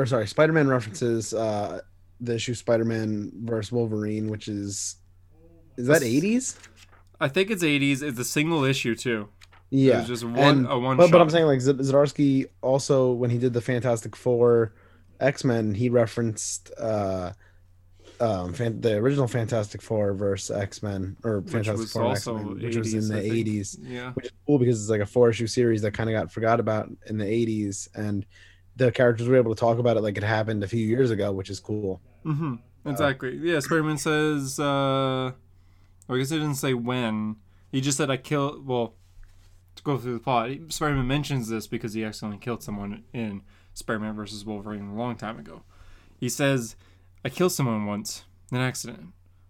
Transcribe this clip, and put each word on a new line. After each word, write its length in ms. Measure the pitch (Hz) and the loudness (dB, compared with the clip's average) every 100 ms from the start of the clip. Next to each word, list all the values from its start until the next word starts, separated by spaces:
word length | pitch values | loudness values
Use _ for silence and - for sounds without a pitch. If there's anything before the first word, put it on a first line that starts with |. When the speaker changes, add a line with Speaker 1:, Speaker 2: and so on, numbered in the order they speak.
Speaker 1:
or 40 | 127 | 2
sorry, 220 | 120 101 | 0 0
Spider-Man 400 | - 156 160 139 | 4 6 6 4
references, 680 | 127 110 104 120 113 107 | 2 0 -2 0 0 -2
uh, 460 | 107 110 104 98 90 - - - - | -2 0 -2 -4 -8 -14 -20 -20 -10
the 160 | 120 113 | -4 -4
issue 180 | 127 | -4
Spider-Man 760 | 113 - 113 113 113 110 107 104 95 117 | -4 2 2 2 0 -2 -4 -6 -8 -4
versus 260 | 113 104 | -4 -2
Wolverine, 560 | 120 113 107 107 107 110 | -2 0 -2 -2 -2 -4
which 200 | 104 - | -6 -6
is, 480 | 101 101 101 - - - - _ - - - - - | -6 -6 -6 -8 -12 -20 -20 _ -20 -20 -20 -16 -4
is 100 | 123 | 2
that 100 | 160 | 4
Speaker 2:
It's 80 | 120 | 4
Speaker 1:
eighties? 520 | 135 196 240 - - - - - - - _ | 2 2 0 -2 -10 -20 -20 -20 -20 -20 _
Speaker 2:
I 80 | 143 | -2
think 200 | 180 190 | 0 0
it's 140 | 196 | 0
eighties. 380 | 160 143 139 135 | 2 4 2 2
It's 180 | 147 120 | -2 -6
a 60 | 120 | -2
single 400 | 151 156 160 131 | 0 2 2 2
issue, 280 | 135 120 | 2 0
too. 360 | 110 123 110 104 - - - _ | -2 -2 -2 -6 -14 -20 -20 _
Speaker 1:
Yeah. 240 | 135 131 | 4 6
Speaker 2:
It 40 | 113 | 6
was 80 | 113 | 2
just 180 | 120 117 | -4 -2
one, 100 | 120 | 4
Speaker 1:
And, 300 | 143 139 123 | 6 6 2
Speaker 2:
a 100 | 127 | 0
one 200 | 127 131 | 2 6
Speaker 1:
but, 140 | 175 | 8
but 100 | 175 | 10
I'm 60 | 160 | 8
Speaker 2:
shot. 40 | |
Speaker 1:
saying, 140 | 165 156 | 6 4
like, 160 | 135 | 4
Z-, 120 | 131 135 | 2 2
Zdarsky 720 | 135 139 143 - 143 135 - _ | 4 4 4 2 2 2 -2 _
also, 520 | 127 139 - 135 127 | 0 0 2 4 4
when 160 | 120 123 | 2 0
he 80 | 120 | 0
did 160 | 127 | 0
the 80 | 120 | 0
Fantastic 560 | 123 123 123 113 117 - | 0 0 0 -2 -4 -4
Four 560 | 127 120 120 117 110 - - - - - | 0 4 6 6 4 -4 -20 -20 -20 0
X-Men, 540 | 135 - 135 117 110 98 | 0 2 0 2 0 0
he 120 | 123 | 2
referenced, 840 | 120 113 - 117 107 - - - - | 4 2 0 -2 -4 -8 -10 -14 -8
uh, 540 | 113 107 98 92 90 - - - - - - - - - | -4 -2 -2 -2 -6 -10 -20 -20 -20 -20 -20 -20 -20 -2
um, 340 | 113 95 90 | -2 0 -4
fan-, 280 | 87 117 110 | -4 -4 0
the 160 | 117 104 | 0 2
original 300 | 123 143 123 | 2 2 0
Fantastic 540 | 123 110 113 104 104 | -2 -2 -2 -4 -10
Four 320 | - 110 101 | -4 -2 0
versus 420 | 98 101 98 - 104 | 0 -2 -2 -4 -6
X-Men, 600 | 101 - 104 98 95 92 | -6 -6 -6 -6 -6 -6
or 160 | 113 104 | -4 -4
Speaker 2:
Which 120 | - | -2
Speaker 1:
Fantastic 260 | 117 107 107 | -2 -2 -2
Speaker 2:
was 120 | 110 | -4
Speaker 1:
Four 100 | 113 | -2
and 60 | 120 | -2
Speaker 2:
also 260 | 135 123 110 | -2 -4 -6
Speaker 1:
X-Men, 240 | 107 - | -8 -8
which 140 | 117 113 | -4 -4
was 180 | 110 | -2
Speaker 2:
eighties, 160 | 110 107 | -2 -2
Speaker 1:
in 60 | 107 | -2
the 20 | |
Speaker 2:
I 40 | |
think. 120 | 104 | -2
Speaker 1:
eighties, 460 | 113 107 104 98 - | 0 0 -2 -6 -12
Speaker 2:
Yeah. 300 | 127 123 127 | -12 -10 -8
Speaker 1:
which 120 | 127 127 | -8 -10
is 40 | - - | -8 2
cool 140 | 143 | 4
because 200 | 123 113 | 4 2
it's, 120 | 104 | 0
like, 100 | 107 | 0
a 60 | 101 | 2
four-issue 400 | 123 117 107 113 | 6 6 4 -2
series 340 | 127 120 110 | 2 2 2
that 120 | 104 | 0
kinda 180 | 104 113 | -2 -2
got 200 | 107 82 | -2 -4
forgot 280 | 113 110 117 | -2 2 2
about 300 | 110 107 107 - - | 2 -2 -4 -12 -8
in 100 | 107 | -6
the 80 | 101 | -2
eighties, 640 | 117 113 107 101 98 - 107 | 0 0 -2 -4 -6 -12 -8
and 300 | 104 101 - - - - - - | -4 -4 -6 -16 -20 -20 -18 0
the 160 | 127 | 2
characters 360 | - 123 113 120 | 6 4 4 4
were 100 | 131 | 4
able 180 | 113 107 | 4 2
to 40 | |
talk 200 | 117 117 | 2 2
about 180 | 120 110 | 2 2
it 40 | |
like 160 | 107 101 | 0 -2
it 60 | |
happened 400 | 104 110 110 107 | 0 0 0 -2
a 40 | 98 | -2
few 180 | 117 107 | -2 0
years 240 | 120 127 | 2 2
ago, 220 | 104 101 | 2 -2
which 180 | 95 92 | -4 -8
is 100 | 95 | -10
cool. 400 | - 107 98 92 - _ | -8 -6 -4 -6 -12 _
Speaker 2:
Mm-hmm. 320 | 156 147 160 120 - _ 147 | -6 -4 -4 -6 -14 _ -6
Speaker 1:
Uh, 40 | |
Speaker 2:
Exactly. 460 | 135 143 135 127 143 | 0 0 0 -6 -4
Yeah, 220 | 165 160 | -2 -2
Spider-Man 380 | 135 160 156 147 | 0 0 0 -2
says, 600 | 160 151 151 151 135 135 | 0 0 0 0 -4 -2
uh, 720 | 143 139 139 135 135 131 127 131 _ - - - - _ - | 0 0 0 0 0 -2 -4 -8 _ -20 -20 -20 -20 _ -4
or 80 | 127 | -2
I 20 | |
guess 120 | 135 | 0
he 80 | 160 | -2
didn't 180 | 151 139 | -2 -2
say 180 | 139 123 | 0 0
when. 640 | 117 127 117 107 107 107 - - - | 0 -2 0 -2 -4 -6 -16 -20 -6
He 100 | 135 | -2
just 160 | 139 139 | 0 0
said, 140 | 139 | 0
"I 60 | 131 | -2
kill," 440 | - 147 139 147 | -2 -2 -2 -4
well, 340 | 135 123 113 - - - - - - - _ - | -4 -2 -2 -8 -20 -20 -20 -20 -20 -20 _ -8
to 80 | |
go 140 | 151 131 | -4 -4
through 160 | 120 | -4
the 60 | 117 | -6
plot, 300 | - 120 117 | 0 0 0
he, 120 | 135 165 | -6 -10
Spider-Man 380 | - 151 139 127 | -2 0 2 2
mentions 420 | 147 143 135 110 | 0 0 -2 -2
this 160 | 110 - | -4 -4
because 280 | 117 113 | -6 -6
he 100 | 110 | -4
accidentally 360 | 110 104 110 101 | -6 -6 -10 -8
killed 220 | 123 113 | -6 -6
someone 420 | - 104 101 107 - | -6 -8 -8 -10 -10
in 280 | 120 107 98 - - - | -6 -6 -6 -12 -20 -20
Spider-Man 420 | - - 110 107 107 | -12 -6 -4 -4 -8
versus 300 | 107 107 104 | -10 -10 -10
Wolverine 440 | 104 104 104 101 | -10 -8 -10 -8
a 60 | 104 | -6
long 200 | 123 113 | -6 -6
time 240 | 110 117 | -10 -12
ago. 240 | 107 80 - - - - - - | -16 -20 -20 -20 -20 -20 -20 -8
He 100 | 123 | -6
says, 460 | - 139 135 113 - - _ - - | 0 0 0 -4 -14 -20 _ -20 -10
"I 60 | 127 | -8
killed 220 | - 180 | 0 0
someone 340 | - 127 110 104 | 2 0 0 -4
once, 380 | 104 - - - _ - | -6 -8 -12 -16 _ -8
an 60 | 127 | -2
accident. 560 | 127 127 117 - 175 - - _ | -2 -4 -12 -14 -20 -20 -20 _